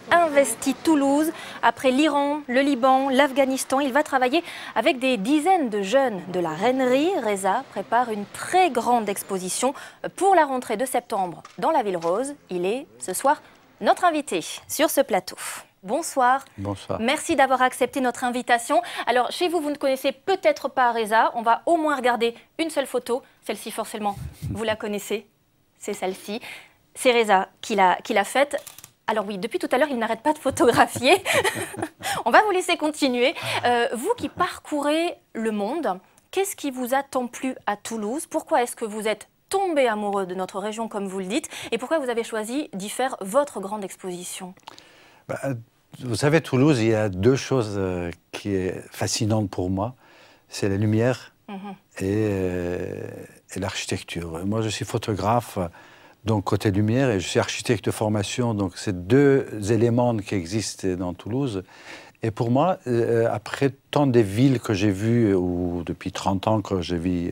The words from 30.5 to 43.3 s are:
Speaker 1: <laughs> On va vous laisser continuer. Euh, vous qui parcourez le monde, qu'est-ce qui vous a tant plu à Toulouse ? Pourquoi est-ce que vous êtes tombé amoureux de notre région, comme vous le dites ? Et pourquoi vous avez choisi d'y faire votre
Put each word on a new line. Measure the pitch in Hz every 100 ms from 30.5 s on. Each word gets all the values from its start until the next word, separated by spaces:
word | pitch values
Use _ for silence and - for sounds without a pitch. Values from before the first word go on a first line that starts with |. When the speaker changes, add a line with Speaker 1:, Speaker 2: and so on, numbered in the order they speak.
| - 254 - 240 - 254 370 523 622 - - 359
Speaker 1:
<laughs> | - - - 807 784 233
On |
va | 302 427
vous |
laisser | 370 359 339
continuer. | 302 302 277 247 262 339 - - 247
Euh, | 240 240
vous | 226 339 480
qui | -
parcourez | - 359 - - 294 285 320 339 - _
le | 226 220
monde, | 208 202 330 247 185 _ _ _
qu'est-ce | 370 392 -
qui | 285
vous | 254 240 269
a |
tant | 269 262 240
plu | - 262 - -
à | 208
Toulouse ? | - 226 208 294 -
Pourquoi | - - 302
est-ce | 240 -
que | 220
vous | 214 214
êtes | 214 - _ -
tombé | 392 381 294 247
amoureux | 214 208 196 180
de | 185
notre | 185 196
région, | 208 214 220
comme | 208 196
vous | 190
le | 185
dites ? | 262 - - -
Et | 226
pourquoi | 247 320
vous | 254
avez | 233
choisi | 226 220 214 269 -
d'y | 190 208
faire | - 262 254
votre | 196